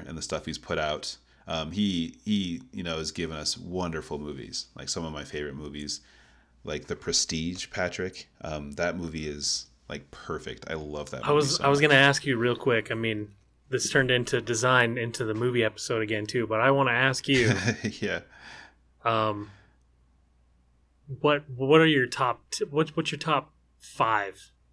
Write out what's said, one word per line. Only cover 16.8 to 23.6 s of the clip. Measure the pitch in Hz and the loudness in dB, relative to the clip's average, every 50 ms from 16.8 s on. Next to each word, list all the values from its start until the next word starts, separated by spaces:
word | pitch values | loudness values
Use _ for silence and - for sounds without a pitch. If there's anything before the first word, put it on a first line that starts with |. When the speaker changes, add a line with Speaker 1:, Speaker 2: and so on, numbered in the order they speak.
| 135 127 | 4 4
Speaker 2:
ask | 117 120 131 135 131 - - - | 4 4 4 2 2 0 0 2
you, | 139 131 120 110 110 95 90 120 110 | 4 6 6 6 4 4 2 0 0
Speaker 1:
<laughs> | - - 110 - - | 0 -2 -6 -4 -4
Yeah. | - 85 87 85 - - - - - - - - - - _ _ _ _ _ _ - | -4 -2 -2 -4 -6 -10 -18 -20 -20 -20 -18 -18 -20 -20 _ _ _ _ _ _ -2
Speaker 2:
um, | 117 113 110 110 107 107 104 104 101 - - - _ _ _ _ _ _ _ _ _ _ _ _ _ _ _ _ _ _ _ _ _ _ _ _ _ _ _ _ 143 135 - | 0 2 2 2 0 -2 -4 -8 -12 -16 -20 -20 _ _ _ _ _ _ _ _ _ _ _ _ _ _ _ _ _ _ _ _ _ _ _ _ _ _ _ _ -14 -6 0
what, | - 147 147 143 147 147 | 2 2 2 2 0 -6
what | 127 120 135 135 151 160 | -6 -2 4 8 8 10
are | 160 160 | 10 8
your | 151 135 127 | 6 4 2
top | 123 - - 135 123 - - - _ | 2 0 0 0 0 0 -2 -6 _
t-, | - - 208 | -6 -6 -6
what's, | - 139 151 160 156 - | -2 0 0 -2 0 -2
what's | 170 160 - | -4 -4 -2
your | - 143 | -4 -4
top | - 160 151 135 - - _ _ | -2 0 0 0 0 -4 _ _